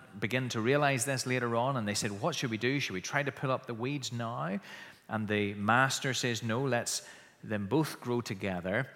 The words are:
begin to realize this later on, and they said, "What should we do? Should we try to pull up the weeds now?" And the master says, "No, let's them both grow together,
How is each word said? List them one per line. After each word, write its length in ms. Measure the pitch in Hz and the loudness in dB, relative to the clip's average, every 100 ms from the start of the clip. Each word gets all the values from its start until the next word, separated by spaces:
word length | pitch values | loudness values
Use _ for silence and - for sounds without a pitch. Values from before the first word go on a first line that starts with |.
| - 104 | -10 -4
begin 300 | 113 123 127 | 0 0 0
to 100 | 113 | 0
realize 460 | 110 143 143 135 135 | 4 4 4 2 0
this 200 | 131 127 | 0 0
later 300 | 127 120 117 | 0 2 2
on, 220 | 127 135 | 2 0
and 100 | 104 | 0
they 60 | |
said, 180 | 101 113 101 | 0 -2 0
"What 160 | 151 147 | -2 0
should 140 | 139 | -2
we 80 | 110 | 0
do? 220 | 120 139 | 0 0
Should 100 | 127 | 0
we 80 | 92 | -4
try 240 | - 143 | -2 0
to 80 | 143 | -2
pull 200 | - 135 | -2 -2
up 160 | 127 - | -2 -4
the 60 | |
weeds 380 | 117 127 143 117 | -4 -4 -4 -4
now?" 480 | 117 117 123 151 196 - - - - - | -4 -4 -4 -4 -4 -8 -14 -16 -20 -6
And 200 | 110 104 | -4 2
the 240 | 104 104 | 2 2
master 600 | 101 104 117 131 - 139 | 0 4 6 6 2 0
says, 300 | 123 127 110 | 0 0 0
"No, 180 | 113 113 | 0 0
let's 420 | 139 120 - - - - - - | 2 2 0 -4 -6 -16 -20 -16
them 260 | - 104 98 | -4 -4 2
both 340 | 135 151 - | 2 2 -2
grow 180 | 123 120 | -2 -2
together, 720 | 117 98 101 90 90 104 135 | -2 -4 -2 -2 0 0 -2